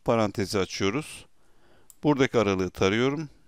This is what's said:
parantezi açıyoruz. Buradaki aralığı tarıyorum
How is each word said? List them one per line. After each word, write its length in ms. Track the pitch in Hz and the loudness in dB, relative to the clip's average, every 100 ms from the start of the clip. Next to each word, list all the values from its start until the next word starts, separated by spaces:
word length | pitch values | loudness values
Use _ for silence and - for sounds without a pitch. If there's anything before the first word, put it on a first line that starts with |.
| - | -2
parantezi 540 | 117 104 - 92 104 | 0 0 -2 -4 -2
açıyoruz. 640 | 90 - 98 123 - - - _ - - - - - - | -2 -2 -2 -2 -8 -18 -20 _ -20 -20 -20 -20 -20 -4
Buradaki 340 | 151 139 131 120 | 0 2 2 4
aralığı 320 | 101 95 90 | 2 0 -2
tarıyorum 600 | - 95 110 131 147 151 - | 0 0 2 0 -2 -10 -16